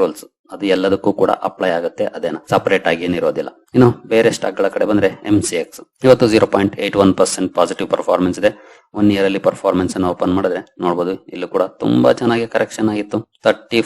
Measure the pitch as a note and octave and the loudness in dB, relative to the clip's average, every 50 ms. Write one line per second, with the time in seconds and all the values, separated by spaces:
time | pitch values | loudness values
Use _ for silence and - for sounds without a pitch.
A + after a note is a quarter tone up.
0 | F#2+ E2 - - - - _ _ _ - F#2+ F2+ G2 G2 F#2 F#2 F#2 G2 G2 F#2+ | -2 -2 -2 -6 -16 -20 _ _ _ -18 -10 -4 0 0 0 2 2 2 0 0
1 | - G#2 G2 - F#2+ F#2 - - - F#2+ - - F#2+ F#2 E2+ E2+ E2+ E2 - - | 0 -2 0 2 0 0 0 -2 -4 -6 -4 -2 -2 -2 -2 -2 -4 -6 -4 -4
2 | G#2 - - - - E2 D2+ D#2 - - G2+ F2+ - - G2 F2+ - F#2 F2 E2 | -6 -6 -6 -6 -6 -6 -6 -6 -6 -2 -2 0 0 2 0 0 0 0 -2 -2
3 | F2 F2 F2 E2+ E2 D#2 D2+ E2 D2 C2+ - _ _ _ - B2+ C3 A#2+ A#2 - | -2 -4 -2 0 -2 -2 -2 -4 -6 -8 -10 _ _ _ 4 4 6 4 4 0
4 | - - A2 A2+ A#2 A2+ - - - G2+ F#2+ - G2 F#2+ - G2+ G2+ G2+ G#2+ G#2 | -4 0 2 2 2 2 0 0 -6 -6 -4 -2 -2 -2 0 -2 -2 0 0 2
5 | G2 F#2+ - - - G#2 G#2 G2+ - - F#2 E2+ D2 - - - - _ _ - | 2 0 -2 -2 -4 -2 0 0 0 -2 -4 -6 -6 -8 -12 -20 -20 _ _ 0
6 | - C3 B2+ B2 B2+ A2+ G#2+ A2 G#2 - - G2+ G2 G2 - - G2 G2+ G2 G2+ | 4 4 6 6 4 4 4 4 2 2 2 0 0 0 -2 -4 -6 -2 2 2
7 | G2 G2 F#2 - F#2+ - - - F#2 F2+ - F2 F2 E2+ F#2+ - F#2+ E2 - - | 2 2 4 2 0 0 0 -4 -4 -2 0 0 0 0 -2 -6 -4 -4 -4 -4
8 | - - F2+ F2 F#2 F2+ F2 - F#2+ G#2+ - - - - - _ _ _ - G2+ | 0 0 0 2 2 0 -2 0 0 -2 -2 -2 -20 -20 -20 _ _ _ -4 0
9 | G#2 G#2 G2+ G2 G2 G2 G2 G2 - F#2+ F2 - - G2 F#2 F2+ F#2 F2 - G2 | 2 2 2 2 0 0 -2 0 0 -2 -2 0 -2 0 0 0 -2 -2 -2 -2
10 | F#2 F2+ F2 - F#2+ F#2 F#2 F#2+ F#2+ F#2+ F2 F2+ - _ _ - F#2 F2+ E2+ F2 | -2 -2 -2 -2 -2 0 0 0 0 -2 -2 -4 -8 _ _ -6 -4 -2 -2 -2
11 | F2 F2+ F#2+ F#2+ - - - F2+ F2+ F2 - F#2+ F#2 - - - A2 A2+ A#2+ B2 | -2 -4 -6 -8 -10 -14 -12 -12 -10 -4 -2 -2 -2 -2 -4 -6 -2 0 0 2
12 | B2 B2 B2 - B2+ A#2 A#2 A#2 A#2 A2+ - A2+ A2+ - - - A2 G#2+ G#2+ G#2 | 2 2 2 2 0 -2 0 -2 -4 -4 -2 -4 -4 -4 -4 -4 -2 -2 -2 -4
13 | G#2 - - A2 A#2 _ _ _ - A2+ G#2+ - - - A#2+ A#2 A2+ | -6 -6 -6 -8 -8 _ _ _ 0 0 0 -2 -4 -4 -2 -2 0